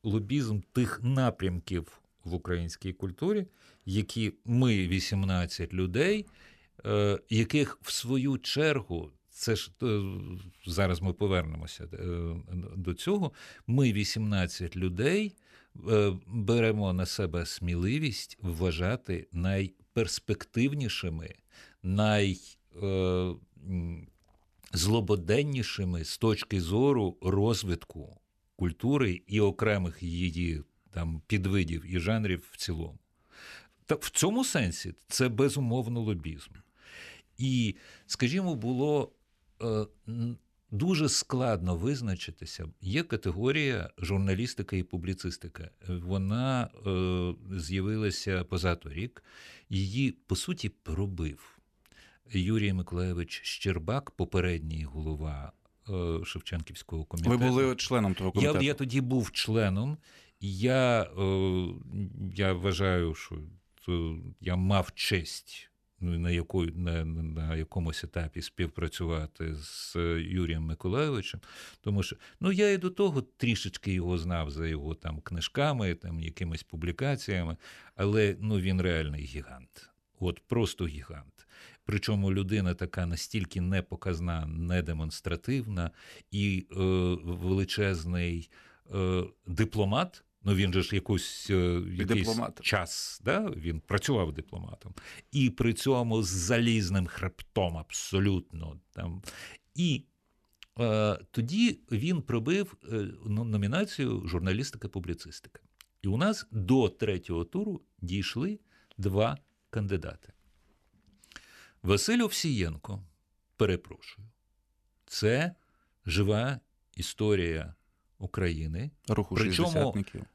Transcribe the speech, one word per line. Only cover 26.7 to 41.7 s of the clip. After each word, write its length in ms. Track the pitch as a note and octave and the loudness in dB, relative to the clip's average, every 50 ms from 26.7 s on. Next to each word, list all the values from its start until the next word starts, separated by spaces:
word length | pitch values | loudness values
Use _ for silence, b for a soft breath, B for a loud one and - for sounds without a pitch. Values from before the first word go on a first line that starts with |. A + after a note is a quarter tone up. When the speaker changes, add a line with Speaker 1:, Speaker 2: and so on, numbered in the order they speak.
| F#2+ A2 C3 C#3+ C#3 A#2+ G#2 F2+ - - | 2 4 6 6 4 4 2 0 -2 -2
Speaker 1:
розвитку 920 | - F#2 F#2+ G2 G2+ A2+ A#2 G2 - F#2+ F2 E2 - _ - D#2+ C#2 C2 - - _ _ _ _ _ _ _ | 0 2 2 4 4 2 2 0 0 -2 -2 -4 -4 _ -14 -14 -14 -14 -18 -20 _ _ _ _ _ _ _
культури 680 | - F2+ F2 E2 _ - B2 C#3+ C#3+ C3 G2+ F2+ - _ | -2 -2 -2 0 _ 0 2 4 4 4 2 0 -2 _
і 140 | - G2+ G#2+ | -2 2 4
окремих 600 | G#2 G2 F#2+ - A2+ A2 G#2 G2+ F#2 F2 D#2+ - | 4 4 4 2 2 2 2 2 0 -2 -4 -4
її, 600 | F2+ E2+ E2+ E2+ F#2 F2+ D#2 E2+ F2 E2+ D#2+ D2+ C#2+ _ _ _ _ _ | -6 -4 -2 0 0 0 0 0 -2 -2 -2 -4 -6 _ _ _ _ _
там, 320 | - F2 E2+ E2 E2 D#2 - | -8 -6 -4 -4 -4 -6 -4
підвидів 680 | _ G#2+ G2+ F2+ F#2+ F#2+ G2 F2+ D#2+ E2 D#2+ - E2 F#2 | _ -2 0 2 2 2 2 2 0 -2 -6 -6 -4 -4
і 40 | F2+ | -2
жанрів 500 | D#2+ G2 A2+ A2 G#2+ G2 F2+ - - - | 0 2 0 2 2 0 -2 -2 -4 -12
в 40 | - | -12
цілому. 420 | - - - E2+ D#2+ E2 D#2+ D2 - _ _ _ B B B B B B B B B B B B B _ | -10 -6 -4 -4 -4 -6 -8 -10 -18 _ _ _ B B B B B B B B B B B B B _
Так, 160 | - D#3+ - | -2 -2 -2
в 80 | - - | -2 -4
цьому 340 | - - D#3 F#3+ G#3+ B3 C4 | 0 2 2 4 4 2 0
сенсі 500 | - - D#3+ A2+ F2 D#2+ - - F2+ E2+ _ _ _ | 2 2 2 2 2 -2 -4 -8 -10 -10 _ _ _
це, 200 | - - C3 B2+ | 0 2 2 2
безумовно, 720 | A2+ G#2+ C3+ C#3 - C#3+ C3 A#2 A#2 B2+ A#2 A2+ A#2+ A#2 | 4 4 4 4 4 2 0 0 0 0 0 -2 -2 -2
лобізм. 500 | A2+ G#2+ G#2 E2+ D2+ D#2+ D#2 C#2+ - - - - - _ B B B B B B B B B B B _ _ - | 0 0 -2 -2 -4 -8 -10 -10 -14 -20 -20 -20 -20 _ B B B B B B B B B B B _ _ -4
І, 380 | B2+ C3+ C3 B2 A#2 G#2+ G2 B B B B B B | 0 0 2 2 2 0 -2 B B B B B B
скажімо, 480 | B - - C3 A#2+ D3+ F#3+ F#3+ F3+ D#3+ | B -2 0 2 2 2 0 0 -2 -2
було, 580 | A#2+ A2 A#2+ B2+ B2 C#3 D3+ D3 C#3+ A#2 - _ _ _ _ _ _ _ _ _ _ | -2 -2 -2 0 2 2 2 2 2 0 -2 _ _ _ _ _ _ _ _ _ _
е, 240 | A2+ A#2 A2 G#2+ G#2+ - _ _ _ - | -2 0 0 0 -2 -4 _ _ _ -8
н-, 280 | A2+ A#2 A#2 A#2+ A#2+ - _ _ _ _ _ _ | -4 -4 -4 -4 -4 -8 _ _ _ _ _ _
дуже 380 | A2+ G2 C#3 F3+ F#3+ D3+ D#3 C#3 | -2 0 2 2 4 4 4 2
складно 680 | - - - _ - B2+ B2+ B2 A2 F2 F2 F2+ | 2 0 0 _ 0 2 2 2 2 2 2 0